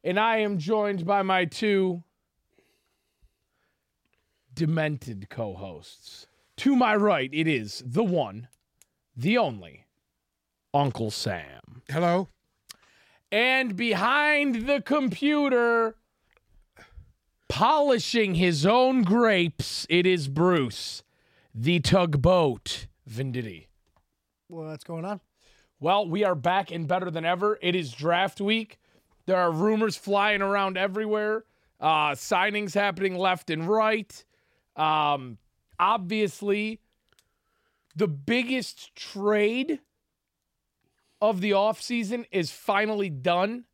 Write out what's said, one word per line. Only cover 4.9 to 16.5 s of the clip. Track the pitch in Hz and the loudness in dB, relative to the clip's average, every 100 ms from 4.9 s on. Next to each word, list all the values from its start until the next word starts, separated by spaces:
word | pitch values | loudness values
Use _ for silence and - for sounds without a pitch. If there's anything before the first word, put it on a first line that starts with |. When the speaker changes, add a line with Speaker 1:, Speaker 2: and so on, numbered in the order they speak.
| 143 - 101 98 | -4 -10 -12 -12
Speaker 1:
co-hosts. | - 110 90 98 78 - - - - - _ _ - | -8 -8 -8 -12 -14 -18 -20 -20 -20 -20 _ _ -2
To | 269 262 | 2 4
my | 240 214 | 4 4
right, | 208 165 131 | 4 2 0
it | 151 160 | 0 0
is | 139 104 - | 0 -2 -10
the | 127 143 | -4 -2
one, | 220 175 113 101 123 _ _ _ _ _ _ 117 | 0 0 -2 -8 -18 _ _ _ _ _ _ -4
the | 147 240 | 0 2
only, | 180 107 85 67 _ _ _ _ _ _ _ _ _ | 0 -4 -16 -20 _ _ _ _ _ _ _ _ _
Uncle | 143 143 117 110 | 0 0 -2 -6
Sam. | - - 90 71 64 - 123 - | -4 -6 -6 -10 -20 -20 -20 -8
Speaker 2:
Hello. | 147 175 180 190 _ _ _ _ - _ _ _ _ _ | -2 2 0 -2 _ _ _ _ -20 _ _ _ _ _
Speaker 1:
And | 226 254 262 254 190 | 0 2 2 -2 -2
behind | 233 190 214 285 302 294 285 233 247 | -2 0 2 2 2 2 2 -2 0
the | 285 | -2
computer, | - 294 262 170 285 302 285 247 233 233 226 226 _ _ _ _ _ | 0 0 0 0 2 2 2 2 2 2 0 -4 _ _ _ _ _